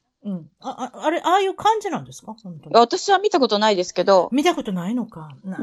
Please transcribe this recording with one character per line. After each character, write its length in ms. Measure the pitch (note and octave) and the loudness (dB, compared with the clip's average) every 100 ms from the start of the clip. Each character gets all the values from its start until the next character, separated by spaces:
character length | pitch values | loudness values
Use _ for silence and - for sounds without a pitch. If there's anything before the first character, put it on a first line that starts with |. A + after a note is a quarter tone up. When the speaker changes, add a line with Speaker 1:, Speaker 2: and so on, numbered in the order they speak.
| _ _ | _ _
Speaker 1:
う 60 | G3+ | -10
ん。 200 | F#3 D#3 _ | -10 -10 _
あ、 320 | B3 B3 B3 | -14 -10 -10
あ、 100 | - | -6
あ 60 | C4+ | -2
れ、 100 | E4+ | -2
あ 100 | - | 2
あ 60 | F#4 | 2
い 60 | F#4+ | 2
う 60 | |
感 260 | F#4 G4+ A4 | 0 0 0
じ 100 | G4+ | -2
な 80 | D4 | -6
ん 60 | |
で 80 | B2+ | -8
す 100 | C3+ | -16
か？ 140 | - A3 | -18 -16
本 200 | F#3 D#3+ | -14 -16
当 80 | D3 | 0
に。 80 | F#3 | 4
Speaker 2:
私 320 | A#3 F#4 - | 4 2 0
は 100 | F#4+ | 2
見 120 | G#4 | 2
た 100 | F4+ | 2
こ 80 | A#3+ | 2
と 100 | G#3 | 2
な 120 | G#3+ | 2
い 60 | G3 | 2
で 60 | |
す 120 | F3+ | -2
け 100 | - | 0
ど。 240 | F3+ G3 E3 | 4 4 4
Speaker 1:
見 140 | B3+ | 2
た 100 | D#4 | 2
こ 80 | E4+ | 0
と 100 | A#3+ | -2
な 160 | F#3 F3 | -4 -4
い 40 | |
の 120 | B3 G#3 | -4 -6
か。 240 | E3 D#3 C3+ | -10 -18 -16
な- 160 | F#3+ F#3 | -12 -2